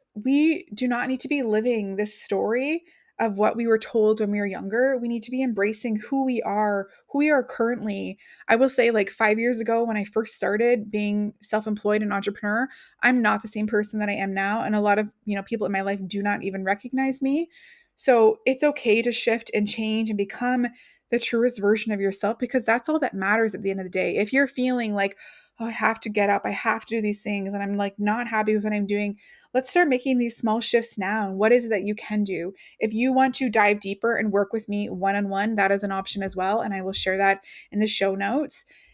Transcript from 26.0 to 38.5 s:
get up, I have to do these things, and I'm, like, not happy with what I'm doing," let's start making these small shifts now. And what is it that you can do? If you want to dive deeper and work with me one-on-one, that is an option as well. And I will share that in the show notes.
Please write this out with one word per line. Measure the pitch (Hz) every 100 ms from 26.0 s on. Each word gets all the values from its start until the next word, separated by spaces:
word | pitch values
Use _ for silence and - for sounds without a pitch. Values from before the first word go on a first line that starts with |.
| 226
get | 208 202
up, | 196 208
I |
have | 202 226 220 -
to | 226
do |
these | 208 202
things, | 208 202 196
and | 202
I'm, | 196 202
like, | 202 202
not | 208 226 233
happy | 226 214 214
with |
what | 214
I'm | 208 196
doing," | 208 208 202 - - _
let's | 254 262
start | 349 330
making | 262 269 247
these | 240 -
small | 220 220
shifts | - 233 233 -
now. | 190 214 196
And | 190
what | 220
is | 247 233
it |
that | 214
you | 208 208
can | - 214
do? | 196 170 175 - - -
If | 220
you | 220 254
want | 262 262 -
to | 262
dive | 214 208 208
deeper | 196 196 233 233
and | 214
work | 196 196
with | 220 208
me | 202 208
one-on-one, | 185 196 202 196 196 220 214
that | 196
is | 196
an | 202
option | 190 190 202
as | 190 185
well. | 190 220
And | 220
I | 190
will | 185
share | 190 190 190
that | 196 196 - - -
in | 208
the | 214
show | - 196 196
notes. | 202 269 302